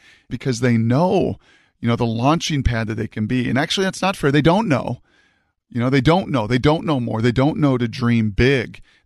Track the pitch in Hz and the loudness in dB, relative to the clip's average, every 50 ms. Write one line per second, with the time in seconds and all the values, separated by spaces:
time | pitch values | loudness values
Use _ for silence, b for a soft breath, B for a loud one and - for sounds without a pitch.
0 | b b b b b b 131 123 - 139 123 110 127 123 117 113 113 117 123 139 | b b b b b b -12 -6 -4 -4 -2 0 0 2 2 2 2 2 2 2
1 | 175 185 196 185 - - - b b b b b b b b _ - 117 120 117 | 2 2 2 0 0 -2 -4 b b b b b b b b _ -2 -2 0 0
2 | 123 117 110 113 120 139 160 - - - 156 139 127 131 120 113 113 104 110 110 | 0 -2 -2 0 0 0 0 0 -2 -4 -4 -2 0 0 0 0 -2 -4 -4 -6
3 | 110 113 - 110 107 107 127 127 117 123 - 131 151 - - 202 190 190 - - | -6 -8 -6 -4 -4 -2 -2 -2 -2 0 -2 -2 -2 -2 -2 -2 -2 -2 -4 -2
4 | 185 190 202 - - 143 135 151 135 160 175 208 226 196 139 117 - - 123 - | -4 -4 -2 -2 0 2 2 4 4 4 4 4 2 0 0 -2 -2 -4 -8 -10
5 | _ _ _ _ _ _ _ _ _ _ _ _ _ _ - 120 117 131 135 139 | _ _ _ _ _ _ _ _ _ _ _ _ _ _ -6 -4 -2 0 2 2
6 | 120 156 165 190 190 - 147 123 107 104 123 127 113 147 156 - - - 147 127 | 4 4 2 2 0 -2 -2 -4 -2 0 0 2 2 2 2 2 0 -4 -4 -2
7 | 120 113 113 110 110 123 113 131 131 151 - - 151 139 131 123 123 113 - - | -2 -2 -2 0 0 0 2 2 2 0 0 0 0 0 0 0 -2 -4 -4 -2
8 | 120 120 120 117 110 107 95 - 120 131 143 127 104 - - - b b b b | 0 0 2 2 0 0 0 2 2 2 2 2 -2 -6 -10 -18 b b b b
9 | b | b